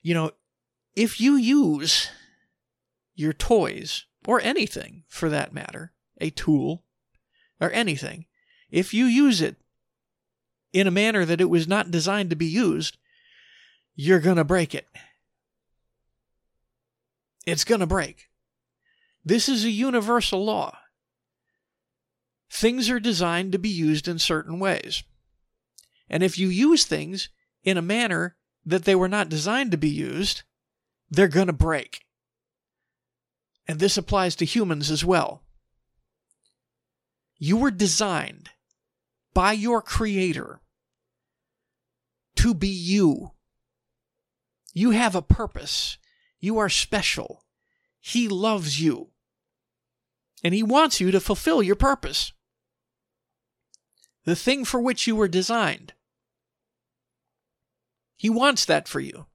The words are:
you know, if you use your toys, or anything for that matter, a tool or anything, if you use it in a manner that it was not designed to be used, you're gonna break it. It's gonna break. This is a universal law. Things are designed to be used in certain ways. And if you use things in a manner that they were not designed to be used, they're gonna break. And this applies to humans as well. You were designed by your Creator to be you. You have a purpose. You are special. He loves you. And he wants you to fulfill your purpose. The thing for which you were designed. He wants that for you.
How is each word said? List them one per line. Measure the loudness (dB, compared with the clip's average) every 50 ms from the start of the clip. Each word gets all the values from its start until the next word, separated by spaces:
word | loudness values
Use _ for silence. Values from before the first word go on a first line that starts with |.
you | _ 0 0
know, | 0 -2 -4 -6 _ _ _ _ _ _ _ _ _ _ _ _
if | 0 0 0 0 0
you | 2 4 4
use | 4 4 4 4 4 4 4 0 -2 0 0 0 0 0 -4 -10 -20 -20 _ _ _ _ _ _ _ _ _ _ _ _ _ _ _ _ _ _
your | -4 -4 -4 -4
toys, | _ 0 2 2 2 2 0 -4 -8 -10 -10 -10 -10 -12 _ _ _ _
or | 0 0 0
anything | 0 0 -2 -2 -2 -4 -6 -10 -12 -12 -16 -20 _
for | _ -10 -6 -4 -2
that | -2 -2 -4 -6
matter, | -8 -14 -14 -12 -14 -16 -16 -16 _ _ _ _ _ _
a | -8 -8
tool | -8 -4 0 0 0 2 0 -2 -6 -8 _ _ _ _ _ _ _ _ _ _ _ _ _ _ _ _
or | -4 -2
anything, | -2 -2 -2 -2 -2 -4 -6 -12 -12 -14 -20 _ _ _ _ _ _ _ _ _
if | -2 -2 -2 0 0
you | 2 2
use | 4 6 6 6 6 4 4
it | 0 -2 -4 _ _ _ _ _ _ _ _ _ _ _ _ _ _ _ _ _ _ _ _ _ _ _
in | 0 2 2
a | 2
manner | 2 2 2 2 2 2 2
that | 2 2 2
it | 2 4
was | 4 2 2 2
not | 0 -2 0 0
designed | -2 -2 0 0 -2 -2 -2 -2
to | -2
be | -2 -2
used, | -2 0 2 2 2 0 -2 -4 -8 -10 _ _ _ _ _ _ _ _ _ _ _ _ _ _ _ _ _ _ _ _
you're | -6 2 4 4 4
gonna | 6 4 2 2 2
break | 2 2 0 0 -2 -4
it. | -10 -10 _ _ -20 -20 _ _ _ _ _ _ _ _ _ _ _ _ _ _ _ _ _ _ _ _ _ _ _ _ _ _ _ _ _ _ _ _ _ _ _ _ _ _ _ _ _ _ _ _ _ _ _ -6
It's | -6 -4 -4 0
gonna | 0 0 0 0
break. | 0 0 -2 -2 -4 -10 _ _ _ _ _ _ _ _ _ _ _ _ _ _ _ _ _ _ _ _ _
This | _ 0 2 2 2
is | 0 0 0 0
a | -2
universal | -2 0 -2 0 0 0 0 2 0 0 0 0 -2 -2
law. | -2 -2 -2 -2 -4 -6 -10 -16 _ _ _ _ _ _ _ _ _ _ _ _ _ _ _ _ _ _ _ _ _ _ _ _ _ _ _ _ _ _ _ _ _ _
Things | -8 0 0 0 2 2 0 0
are | -2 0
designed | 0 -2 0 0 0 0 0 -2 -2 -2
to | -2 -2
be | -2 -4
used | -4 0 0 2 0 0 -2
in | -6 -4 -2
certain | -2 0 -2 -2 -4 -6 -8 -4
ways. | -2 -2 -2 -2 -4 -8 -10 -10 -10 _ _ _ _ _ _ _ _ _ _ _ _ _ _ -20 _ _ _ _ _ _
And | -4 0
if | 0 0 0 0
you | -2 -2
use | 0 2 4 4 6 4 4
things | 0 -2 -6 -4 -8 -10 -10 -12 -12 _ _ _ _ _ _ _
in | -2 -2
a | 0
manner | -2 -2 -2 -2 -2 -2 -2 -2 -4 -6 _ _ _ _ _ _ _
that | -2 -2 0 2
they | 4 4
were | 4 4 2
not | 0 -2 -2 -2
designed | -4 -4 -2 -2 -2 -2 0 -2
to | -2
be | 0 0 -2
used, | -2 -2 -6 -6 -4 -4 -4 -4 -4 -6 -10 _ _ _ _ _ _ _ _ _ _ _ _ _
they're | 2 4 4
gonna | 4 4 2 2 2
break. | 2 2 2 2 2 -2 -4 -8 -16 -18 _ _ _ _ _ _ _ _ _ _ _ _ _ _ _ _ _ _ _ _ _ _ _ _ _ _ _ _ _ _ _ _ _
And | -8 -4 0
this | 0 0 0
applies | 0 -2 0 0 0 2 0 0
to | -2 -2
humans | 0 0 0 0 0 -2 -4 -2 -2
as | -2 -2 2
well. | 2 2 2 2 0 -6 -12 _ _ _ _ _ _ _ _ _ _ _ _ _ _ _ _ _ _ _ _ _ _ _ _ _ _ _ _ _ _ _ _ _ _ _ _ _ _ _ _
You | -2 0 2
were | 2 2 0
designed | 0 0 0 0 2 0 0 0 -2 -4 -6 -8 -12 -18 -20 -20 _ _ _ _ _ _ _ _ _ _ _ _ _ _ _ _
by | _ 2 2 2
your | 2 2 0 0 0 0
Creator | -2 -2 -4 -2 -2 0 0 0 0 -2 -2 -4 -8 -12 -16 -20 _ _ _ _ _ _ _ _ _ _ _ _ _ _ _ _ _ _ _ _ _ _ _ _ _ _ _ _ _ _ _ _ _ _ _
to | 2 4 4 4
be | 0 -2 -4
you. | -4 -4 -2 0 2 4 4 4 4 2 -4 -14 -20 _ _ _ _ _ _ _ _ _ _ _ _ _ _ _ _ _ _ _ _ _ _ _ _ _ _ -12
You | _ 0 2 2
have | 4 4 2 0 0
a | -2
purpose. | 2 _ 2 2 2 -8 -10 -12 -10 -6 -6 -6 -6 -6 -8 _ _ _ _ _ _ _ _ _
You | -6 -4 -2 0
are | 0 0
special. | 0 -2 -2 -2 -2 -2 -2 -2 -4 -4 -6 -10 -14 _ _ _ _ _ _ _ _ _ _ _ _ _
He | _ -4 -2 -2 0 0
loves | -2 0 0 0 0 0 -2 -4 -4 0
you. | 0 0 0 0 -8 _ _ _ _ _ _ _ _ _ _ _ _ _ _ _ _ _ _ _ _ _ _ _ _ _ _ -6 -2
And | -2 0
he | 0
wants | 0 2 4 4 4 4 2 0
you | 0 2
to | 2 2
fulfill | 2 0 -4 -2 0 0 2 2
your | 4 2 2
purpose. | 2 4 2 2 0 -4 -6 -4 -4 -6 -6 -8 _ _ _ _ _ _ _ _ _ _ _ _ _ _ _ _ _ _ _ _ _ _ _ _ _ _ _ _ _ _ _ _ _ _ _ _ _ _
The | -4 -4
thing | -2 0 0 0 0 -2
for | -4 -2 0
which | 0 0 -2 -2 -2
you | -2 0
were | 0 0 0
designed. | 0 -2 -2 0 -2 0 0 -2 -4 -6 -12 -20 -20 _ _ _ _ _ _ _ _ _ _ _ _ _ _ _ _ _ _ _ _ _ _ _ _ _ _ _ _ _ _ _ _ _ _ _ _ _ _ _ _ _ _ _ _
He | _ 0 0
wants | 2 4 2 2 2 2 2
that | 2 2 0 0 -2
for | -8 -8
you. | -8 -8 -12 -18 -20 _ _